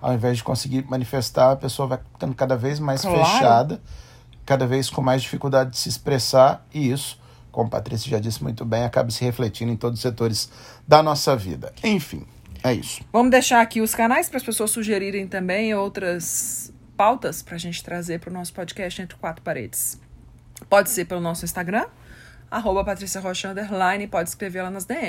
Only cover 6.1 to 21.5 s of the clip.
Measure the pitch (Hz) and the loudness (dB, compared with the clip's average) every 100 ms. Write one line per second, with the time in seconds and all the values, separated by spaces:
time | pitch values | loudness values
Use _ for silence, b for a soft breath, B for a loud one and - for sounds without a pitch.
6.1 | 131 - 131 131 - - 151 131 139 - | 0 4 6 6 4 -6 -2 0 0 -6
7.1 | - b b - - 113 107 110 113 131 | -12 b b -8 -4 -2 -2 -4 -6 -2
8.1 | 113 113 107 139 113 117 113 120 139 120 | -2 -2 -4 -6 -6 -2 -2 0 0 -2
9.1 | 110 123 117 113 - 120 107 120 113 127 | -2 -2 -2 -4 -2 -4 -2 -4 -2 -4
10.1 | 110 117 104 - B B B - 151 156 | -2 -2 -2 -6 B B B 6 8 8
11.1 | 147 151 127 95 64 - - 226 196 - | 2 2 2 -2 -8 -10 -4 0 0 -2
12.1 | 76 - - - - 127 104 - - - | -10 -14 -20 -20 -4 -2 -2 -4 -12 0
13.1 | 220 247 247 - 240 226 226 220 - 226 | 2 6 4 6 4 4 0 -2 0 2
14.1 | 277 359 262 233 220 214 233 214 196 196 | 2 0 -4 -4 -2 -2 -2 -2 -2 -2
15.1 | 196 190 196 180 196 220 208 202 196 185 | -4 -6 -4 -2 0 0 0 -2 -4 -4
16.1 | 175 170 - - - - - - - 208 | -4 -4 -4 -4 -8 -10 -18 -6 4 4
17.1 | 262 - 165 - 170 175 170 - 175 175 | 4 -2 -8 -10 -10 -8 -10 -8 -8 -6
18.1 | 170 175 180 180 - 175 - 180 - 180 | -8 -8 -10 -10 -10 -10 -8 -8 -8 -12
19.1 | - 170 160 - 135 101 - - - - | -10 -10 -6 -6 -6 -6 -6 -6 -8 -16
20.1 | - - - - - - 202 202 185 175 | -20 -20 -20 -20 -20 4 6 6 0 -4
21.1 | 180 170 170 170 | -4 -4 -4 -6